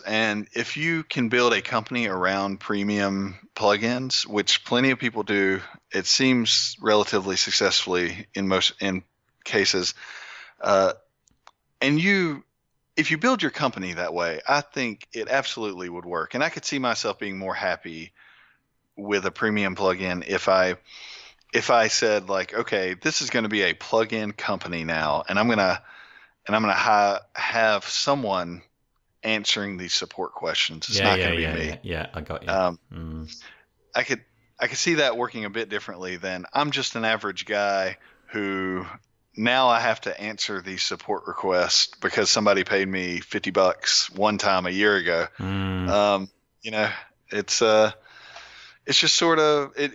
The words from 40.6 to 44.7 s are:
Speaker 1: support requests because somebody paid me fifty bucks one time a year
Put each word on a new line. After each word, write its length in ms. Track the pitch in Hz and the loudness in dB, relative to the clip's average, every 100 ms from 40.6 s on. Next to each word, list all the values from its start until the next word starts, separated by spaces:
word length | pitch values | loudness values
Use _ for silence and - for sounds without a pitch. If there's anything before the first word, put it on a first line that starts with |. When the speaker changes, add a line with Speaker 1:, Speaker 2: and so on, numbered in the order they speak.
| 90 92 | -8 -6
Speaker 1:
support 400 | - 90 - 98 - | -6 -6 -6 -6 -6
requests 600 | 90 98 90 87 - - - | -4 0 2 2 2 0 -2
because 300 | 95 - 98 | -2 0 2
somebody 320 | - 104 98 | 4 4 4
paid 240 | 92 98 95 | 2 0 0
me 320 | 95 90 85 | -2 -4 -6
fifty 300 | - 104 95 | -6 -6 0
bucks 580 | 95 92 85 - - - | 4 4 2 0 0 0
one 280 | - 107 101 | 0 0 2
time 280 | 104 92 | 2 2
a 40 | |
year 260 | 90 | 0